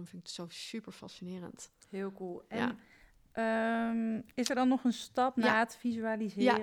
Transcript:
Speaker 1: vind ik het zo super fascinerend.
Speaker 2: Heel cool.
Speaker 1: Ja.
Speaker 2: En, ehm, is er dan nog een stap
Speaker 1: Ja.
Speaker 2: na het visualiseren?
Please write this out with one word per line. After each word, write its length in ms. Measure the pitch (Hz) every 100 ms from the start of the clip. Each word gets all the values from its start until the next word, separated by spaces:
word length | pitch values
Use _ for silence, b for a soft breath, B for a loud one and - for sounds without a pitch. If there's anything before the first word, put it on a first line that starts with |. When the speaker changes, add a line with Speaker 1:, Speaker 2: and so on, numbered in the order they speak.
| 175
Speaker 1:
vind 120 | 180
ik 60 | -
het 20 | -
zo 100 | 170
super 420 | - - 226 220
fascinerend. 800 | - 185 - 180 185 175 - - _ -
Speaker 2:
Heel 220 | 190 196
cool. 300 | 196 185 180 -
Speaker 1:
Ja. 60 | 220
Speaker 2:
En, 200 | 240 - B B B _ _
ehm, 920 | 226 226 226 226 226 226 226 226 220 - -
is 140 | 240
er 60 | 254
dan 120 | 254
nog 160 | 254
een 100 | 247
stap 440 | - - - 254 262
Speaker 1:
Ja. 60 |
Speaker 2:
na 160 | 220 220
het 160 | 208 -
visualiseren? 680 | 240 226 220 220 214 202 247 226